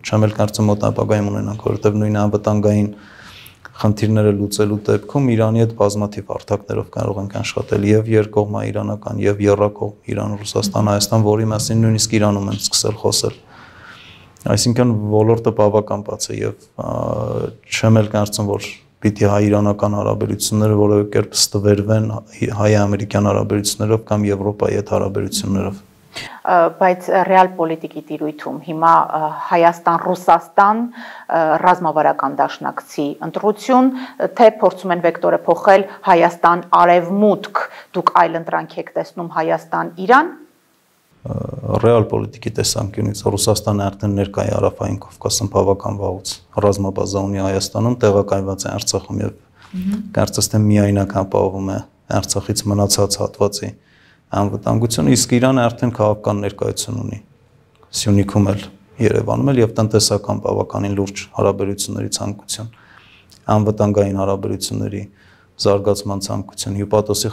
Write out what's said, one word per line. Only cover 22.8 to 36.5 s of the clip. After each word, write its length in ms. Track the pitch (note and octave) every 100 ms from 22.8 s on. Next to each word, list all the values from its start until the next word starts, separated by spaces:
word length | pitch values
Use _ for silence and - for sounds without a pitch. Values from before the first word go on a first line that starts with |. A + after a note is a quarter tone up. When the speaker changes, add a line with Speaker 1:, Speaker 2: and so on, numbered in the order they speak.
| G2+ G2+ G#2+ G2+ G2+
Speaker 1:
հարաբերություններով 760 | G#2 G#2+ G#2 G2+ - G#2+ A2 -
կամ 180 | G#2 G2+
Եվրոպայի 480 | G2 G2+ G2+ - G#2
հետ 160 | G2+
հարաբերություններով։ 880 | G2 G2 G2+ G2 - G2+ G2 F#2+ G2+ - _ _ -
Speaker 2:
Ա, 380 | - - - F3+ E3+ E3
բայց 280 | F#3+ F3+ F3+ F#3 F#3
ռեալ 220 | F#3 F#3 F#3
պոլիտիկի 440 | D#3+ E3 D3+ D3+ -
տիրույթում 480 | D3+ D3+ D3+ - D3+
հիմա, 280 | D3+ D#3 E3
ա, 340 | E3 - D#3 D#3 D#3 -
Հայաստան-Ռուսաստան, 1300 | F3 E3+ E3+ - E3+ F3+ F3+ - E3+ - - G3+ A3 A#3+
ա, 560 | A#3+ - - - E3 D#3+ D#3
ռազմավարական 800 | F3+ F3 E3 D3+ D3+ D3+ C#3 C#3+
դաշնակցի 680 | C#3+ - C#3+ D3 - - C#3+ D#3+ E3
ընտրություն, 680 | F3+ G#3 G#3 - B3+ C4 B3+ - - F#3+ -
թե 100 | A3 A3
փորձում 340 | F#3+ F#3 G3 F3
են 80 |
վեկտորը 380 | E3+ E3 F3 E3+ -
փոխել 360 | E3 G3+ G3 G3 - -
Հայաստան-Արևմուտք, 1500 | E3+ E3+ E3+ E3+